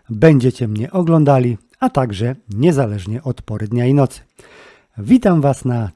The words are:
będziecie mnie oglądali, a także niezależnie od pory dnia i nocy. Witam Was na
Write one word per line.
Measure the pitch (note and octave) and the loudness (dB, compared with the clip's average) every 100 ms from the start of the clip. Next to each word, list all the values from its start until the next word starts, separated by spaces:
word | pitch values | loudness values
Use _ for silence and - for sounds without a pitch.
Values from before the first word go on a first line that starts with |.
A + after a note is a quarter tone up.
| - | -14
będziecie | A2 D#3+ C#3+ B2 - A#2 | 2 4 4 2 -2 -4
mnie | G#2+ A#2 | -4 -4
oglądali, | F#3 E3 E3 D3 C#3 B2 A2+ _ - | -4 2 2 4 2 0 -4 _ -6
a | C4 | -4
także | C#3+ C3 G2 A#2 C3+ - | -2 -4 -2 -4 -6 -10
niezależnie | G2 D3+ D#3 A#2+ G#2 F2 A2 | -2 0 2 0 -4 -8 -8
od | C3 A#2+ | -8 -8
pory | - G#2+ G#2+ | -8 -10 -6
dnia | A#2+ B2 | -2 0
i | |
nocy. | C#3+ C3+ - - _ - - - _ _ - | 2 2 -2 -20 _ -20 -20 -20 _ _ -10
Witam | G#2 B3 A3 E3+ | 2 2 4 2
Was | C#3+ C3 B2+ | 0 -2 -2
na | A#2+ G#2+ | -4 -4